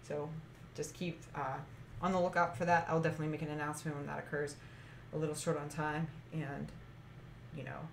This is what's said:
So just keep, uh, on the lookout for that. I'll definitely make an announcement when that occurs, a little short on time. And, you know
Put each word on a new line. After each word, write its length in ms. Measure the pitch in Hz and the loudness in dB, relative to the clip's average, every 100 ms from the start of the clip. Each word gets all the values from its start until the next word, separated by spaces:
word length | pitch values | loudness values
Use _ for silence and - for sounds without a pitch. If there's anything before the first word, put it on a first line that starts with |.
So 260 | - 147 151 160 - - - - | -2 -2 -2 -6 -10 -14 -14 -6
just 180 | 151 | -6
keep, 280 | - 175 160 - 147 | -2 -4 -4 -8 -2
uh, 220 | 139 135 151 - - - | -2 -2 -6 -12 -10 -2
on 100 | 180 | 4
the 80 | 190 | 6
lookout 380 | 175 175 170 - | 6 6 6 4
for 80 | 175 | 6
that. 220 | 175 - | 6 6
I'll 120 | 160 | 4
definitely 260 | 160 156 156 | 4 4 0
make 160 | 151 | 0
an 60 | 156 | 0
announcement 460 | 151 147 151 160 143 | 0 0 -2 -2 -2
when 120 | 143 | -2
that 120 | 143 | -4
occurs, 360 | 143 147 143 - - - - - - | -2 0 0 -2 -12 -14 -14 -14 -4
a 40 | 156 | 0
little 180 | 156 151 | 0 0
short 220 | - 151 | 2 2
on 120 | 147 | 2
time. 380 | 156 151 151 165 - - | 0 2 2 0 -2 -6
And, 380 | 160 139 143 143 - - - - - - - - 151 | -2 -2 -2 -4 -8 -14 -14 -14 -14 -14 -14 -10 -8
you 80 | |
know 160 | 131 143 160 | -6 -6 -8